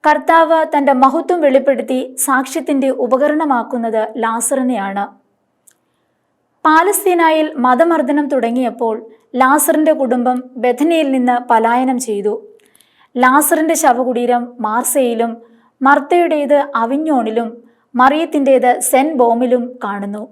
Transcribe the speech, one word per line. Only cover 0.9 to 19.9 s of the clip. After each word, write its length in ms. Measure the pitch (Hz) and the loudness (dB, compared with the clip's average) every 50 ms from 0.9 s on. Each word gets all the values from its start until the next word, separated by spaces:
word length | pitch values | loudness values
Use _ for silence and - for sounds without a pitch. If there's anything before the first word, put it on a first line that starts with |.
| 269 254 | 4 4
മഹത്വം 360 | 262 269 262 339 339 - 359 349 302 | 4 2 2 0 -2 -2 -2 2 2
വെളിപ്പെടുത്തി 540 | 277 262 269 262 285 269 226 220 - 262 254 262 262 - - - | 2 2 2 2 2 -2 -2 -2 -4 -4 -4 -4 -8 -8 -6 -2
സാക്ഷ്യത്തിന്റെ 640 | 277 269 262 269 262 - 330 269 320 294 269 269 269 - - 247 | 0 0 0 -2 -2 -6 -8 -4 -2 -2 0 0 0 0 -2 0
ഉപകരണമാക്കുന്നത് 960 | 226 254 254 285 294 302 311 320 294 262 233 220 - - 240 226 226 220 220 214 214 220 269 | 0 2 2 2 0 0 0 0 0 0 -2 -2 -4 -6 -6 -4 -2 -2 -2 -4 -4 -4 -4
ലാസറിനെയാണ്. 840 | 226 226 226 233 233 - 285 262 254 247 254 208 196 196 196 202 196 202 - _ _ _ _ _ _ _ _ _ _ _ _ _ _ _ _ _ _ _ _ _ _ _ _ _ _ _ _ _ - | -4 -4 -4 -4 -4 -2 -2 -2 -2 -2 -2 -4 -4 -6 -6 -6 -6 -8 -10 _ _ _ _ _ _ _ _ _ _ _ _ _ _ _ _ _ _ _ _ _ _ _ _ _ _ _ _ _ 0
പാലസ്തീനായിൽ 840 | 311 311 320 349 403 403 - - 381 359 339 339 320 320 311 311 311 311 285 240 | 2 2 4 2 2 -2 0 0 0 2 2 2 2 4 2 0 -2 -2 -2 0
മതമർദ്ദനം 640 | 254 254 240 330 339 330 311 285 247 285 294 294 269 | 2 2 2 2 2 2 0 0 0 0 -2 0 0
തുടങ്ങിയപ്പോൾ 600 | 294 262 226 233 233 254 254 233 226 247 240 226 220 226 - - - _ _ _ - 247 | -2 -2 -2 -2 -2 -2 -2 -4 -4 -4 -4 -4 -4 -6 -10 -18 -20 _ _ _ -4 -2
ലാസറിന്റെ 520 | 262 254 285 302 277 320 302 302 311 320 302 - | 0 0 0 0 0 0 0 2 2 0 0 0
കുടുംബം 380 | 269 233 254 240 240 254 254 254 254 - - 247 | -2 -2 -2 -2 -2 -2 -4 -4 -8 -12 -10 -4
ബഥനിയിൽ 460 | 220 247 247 254 294 330 339 320 302 277 262 | -2 -2 -2 0 0 0 0 0 0 0 -2
നിന്ന് 220 | 262 247 247 247 240 247 247 | 0 0 0 0 -2 0 0
പലായനം 480 | 233 220 226 226 240 247 262 262 262 240 - | 0 2 2 2 0 0 0 -2 -2 -4 -4
ചെയ്തു. 280 | 226 208 202 196 208 214 - - - - _ _ _ _ _ _ _ _ _ _ _ _ | -6 -6 -4 -4 -4 -4 -4 -10 -18 -20 _ _ _ _ _ _ _ _ _ _ _ _
ലാസറിന്റെ 600 | 240 247 254 262 294 302 - 349 311 320 311 330 294 | 2 2 4 4 4 2 2 0 0 2 0 0 2
ശവകുടീരം 600 | 311 285 240 247 254 247 247 247 240 240 247 240 240 240 - - 220 | 2 2 2 2 -2 -2 -2 -2 0 0 0 -2 -2 -6 -10 -8 -6
മാർസയിലും 680 | 214 214 240 247 - - 285 262 240 233 220 233 233 226 226 - _ _ _ _ _ _ _ | -4 -4 -2 -4 0 0 0 0 0 0 -2 -4 -4 -4 -12 -16 _ _ _ _ _ _ _
മർത്തയുടേത് 760 | 262 269 285 302 277 294 370 349 349 339 320 294 285 254 294 285 285 285 277 233 | 4 4 4 4 2 2 2 2 2 2 0 -2 2 2 2 2 2 0 -2 -4
അവിഞ്ഞോണിലും 680 | 233 233 277 294 320 311 294 254 220 214 220 233 233 226 - - _ _ _ _ _ _ - | -2 -2 -2 -2 -2 0 0 0 0 0 -2 -4 -4 -4 -10 -16 _ _ _ _ _ _ 0
മറിയത്തിൻ്റേത് 760 | 247 254 269 285 311 330 320 311 294 277 269 269 254 - 247 247 359 - - | 2 2 4 4 0 -2 -2 -2 0 2 4 4 4 4 2 0 0 0 0
സെന്റ് 280 | - 262 269 320 320 254 | 2 2 2 0 0 2
ബോമിലും 440 | 247 233 233 233 254 240 254 247 240 247 - - - | 2 2 2 0 0 0 0 -2 -2 -6 -10 -10 -10
കാണുന്നു. 380 | 202 | -8